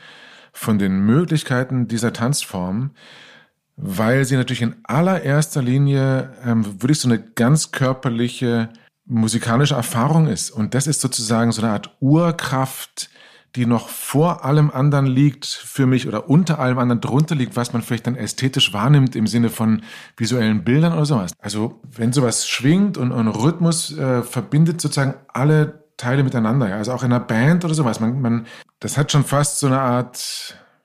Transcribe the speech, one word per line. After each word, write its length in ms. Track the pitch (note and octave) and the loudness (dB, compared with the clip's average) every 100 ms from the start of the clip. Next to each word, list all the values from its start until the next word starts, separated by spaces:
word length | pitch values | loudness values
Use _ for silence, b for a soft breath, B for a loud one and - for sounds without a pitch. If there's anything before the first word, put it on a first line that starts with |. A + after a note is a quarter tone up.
| B B B B B | B B B B B
von 240 | - - G#2+ | -8 -2 0
den 220 | G2 F#2+ | 0 2
Möglichkeiten 880 | G2+ B2+ F3 D#3+ - B2+ B2+ C3 A2+ | 2 2 2 0 0 -2 -2 -2 -2
dieser 260 | A#2 A#2 | -2 -2
Tanzform, 800 | - A#2 D3 - F#2+ F2+ G2+ C#3 B B B B B B _ _ - | -2 -2 -2 -4 -6 -4 -4 -6 B B B B B B _ _ -12
weil 460 | G2 F#2 A2 C3 | -8 -2 2 2
sie 140 | C3 C3+ | 2 0
natürlich 240 | A#2+ A#2+ | 0 -2
in 160 | A#2 - | -4 -4
allererster 760 | - C3+ F3+ F#3 C#3 D3 D3+ D3+ | -4 0 2 2 0 0 0 -2
Linie, 720 | B2 C3+ C#3+ C#3 C3+ C3 C3 - B2 | 0 2 2 2 2 0 -4 -6 -2
ähm, 360 | A2+ G#2 G2 | 0 -2 -2
würde 120 | B2+ | 0
ich 60 | D3+ | 2
so 80 | B2+ | 2
eine 100 | A2+ | 0
ganz 540 | - - A#2 D3+ - | -2 0 2 2 0
körperliche 960 | - C3 C3 C3 A#2 A#2+ - B2 A#2 A2+ B B _ - | -2 -2 -2 -4 -2 -2 -2 -2 0 -2 B B _ -4
musikalische 680 | A2+ A2 A2+ A#2+ A#2 C#3+ C#3 | 0 0 0 0 2 2 0
Erfahrung 520 | A2+ A#2 C3 E3 D#3 | -2 -2 2 4 2
ist. 220 | G2+ - | 0 -6
Und 240 | - G#2+ | -4 -2
das 140 | B2 C#3 | 0 0
ist 140 | C#3+ | -2
sozusagen 500 | B2+ - A2 A2+ A#2 | -2 -4 -2 0 2
so 100 | A2 | 0
eine 100 | A2+ | -2
Art 220 | G2+ - _ | -2 -6 _
Urkraft, 1080 | C3+ D#3 F3 E3 - C3 C3 - - - - B B B _ - | 2 4 2 -2 -4 -2 -2 -6 -14 -14 -16 B B B _ -4
die 80 | A#2 | 0
noch 240 | A#2 - | 0 -2
vor 560 | - - C3+ E3+ E3 C3 | -10 -2 2 2 0 0
allem 260 | D3+ D3 | 2 2
anderen 340 | C#3+ D3 C#3+ C3+ | 2 2 2 2
liegt 400 | B2+ D3 - - | 4 2 2 -6
für 420 | - - - C3 | -12 -8 0 2
mich 200 | B2+ B2+ | 2 0
oder 220 | G#2+ - | -4 2
unter 300 | C#3+ E3+ D3 | 4 4 2
allem 180 | B2+ B2+ | 0 0
anderen 240 | B2 A#2+ | 0 0
drunter 340 | - C3 D#3 D#3 | 0 0 0 -2
liegt, 220 | B2 A#2+ | -2 -4
was 160 | A#2+ | -4
man 80 | A#2 | -4
vielleicht 260 | A2 A#2 - | -4 -4 -4
dann 80 | B2+ | -6
ästhetisch 560 | G#2 - B2+ - - | -6 -4 -4 -2 -2
wahrnimmt 420 | G2+ A#2 D3 C3 | 0 4 4 4
im 140 | - G#2+ | 0 0
Sinne 220 | A2+ A#2 | 2 0
von 320 | - A2 A2 B B B - | 0 0 0 B B B -6
visuellen 480 | A2 B2 A2 G#2+ | -2 0 0 0
Bildern 300 | F2 C#3 E3+ | 2 2 2
oder 120 | E3 D3 | 2 0
sowas. 280 | C3 F2+ - | 0 -2 -8
Also 440 | G#2 G#2+ A2 - | -8 -4 -4 -6
wenn 300 | - - A#2 | -18 -4 0
sowas 340 | B2+ B2 - - | 2 2 0 -4
schwingt 500 | - B2+ F3+ G3+ - | 0 2 4 2 0
und, 140 | B2 | -2
und 160 | B2+ A2 | 0 0
Rhythmus, 680 | G2+ C#3+ E3+ E3+ E3 - D3+ | 2 0 2 0 0 -4 -4
äh, 260 | C3 B2 | -2 -2
verbindet 560 | A#2 B2+ G#2 D3 E3 E3+ | -2 -6 -2 2 2 0
sozusagen 360 | D3 - C3+ C#3 - | -4 -2 -2 -4 -8
alle 560 | A#2 C#3+ D3+ D3 - _ - | -2 2 4 2 -4 _ -10
Teile 260 | A#2+ C#3 | -2 0
miteinander, 460 | C3 B2+ A2 C3 A2 | 0 0 0 0 0
ja. 80 | G2+ | -2
Also 160 | G#2+ | -4
auch 100 | B2 | -4
in 80 | B2+ | 0
einer 80 | B2 | 0
Band 460 | - A2+ C3 F3 F3 | 0 2 4 2 0
oder 80 | |
sowas. 260 | D#3 C3 G#2 | 0 0 0
Man, 220 | A2 C3 | -2 -2
man, 260 | A#2+ A#2 A2+ B - _ | -2 -2 -4 B -20 _
das 180 | G#2+ - | -6 -2
hat 140 | D3 | 0
schon 140 | D3+ C3 | 0 2
fast 340 | C#3 C#3+ - | 0 0 0
so 80 | C#3 | 0
eine 140 | C3 | 0
Art, 760 | C3 B2 B2 - - - - B B B | 2 0 -2 -8 -12 -10 -12 B B B